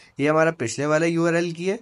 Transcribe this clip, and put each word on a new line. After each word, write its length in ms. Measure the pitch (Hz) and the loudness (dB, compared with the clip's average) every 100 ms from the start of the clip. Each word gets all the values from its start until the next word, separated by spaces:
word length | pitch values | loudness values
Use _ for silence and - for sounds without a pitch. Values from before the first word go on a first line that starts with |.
| - - | -16 -2
ये 80 | 143 | 0
हमारा 220 | 156 160 165 | 2 2 0
पिछले 260 | 120 - 147 | -6 -4 0
वाला 200 | 151 170 | 2 2
यूआरएल 460 | 165 170 170 175 | 0 0 0 -2
की 160 | 165 185 | -4 -4
है 100 | 226 | -6